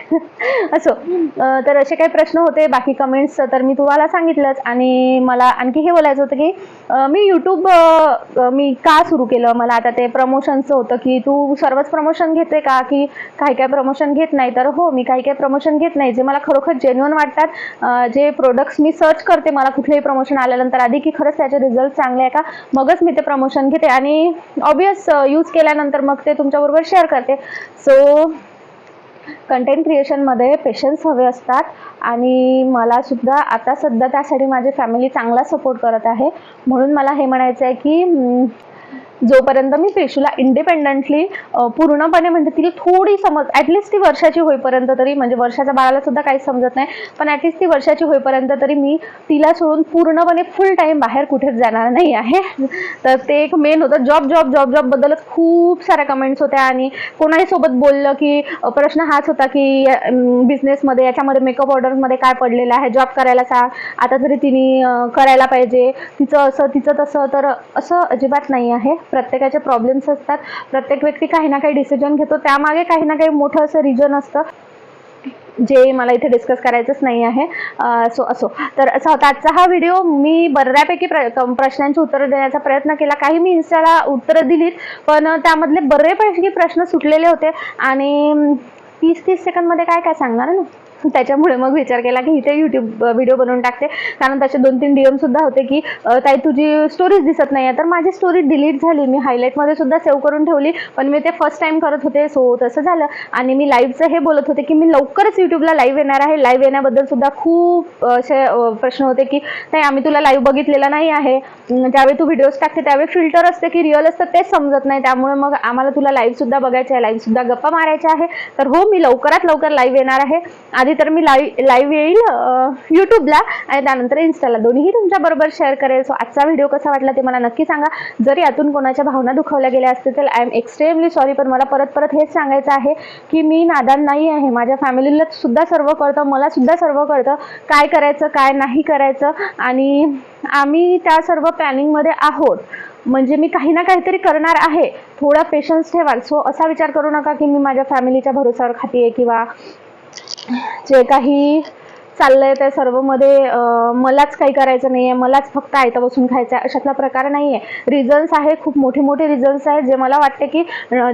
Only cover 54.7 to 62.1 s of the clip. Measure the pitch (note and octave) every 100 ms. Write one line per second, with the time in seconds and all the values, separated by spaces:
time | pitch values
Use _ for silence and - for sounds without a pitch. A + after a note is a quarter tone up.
54.7 | D4 B3+ C4+ C#4+ D#4 - E4 E4 E4+ F4
55.7 | F4 G4 D#4 C#4+ C4 C4+ C4+ C#4+ C4+ C4
56.7 | B3+ C4+ - - - D#4 D#4+ F#4 F4+ D4+
57.7 | B3+ C#4+ C#4 C#4 C#4 D4 D4 C#4+ E4+ -
58.7 | D4 D4 D4+ D#4 C#4+ D4 C4+ C4+ C#4+ C4+
59.7 | C4+ C4+ C4 - B3+ B3 B3 B3 C4+ C4+
60.7 | C#4 C#4 B3+ B3+ B3+ C#4 C4+ C4 B3+ C#4
61.7 | C4+ B3+ C4+ C4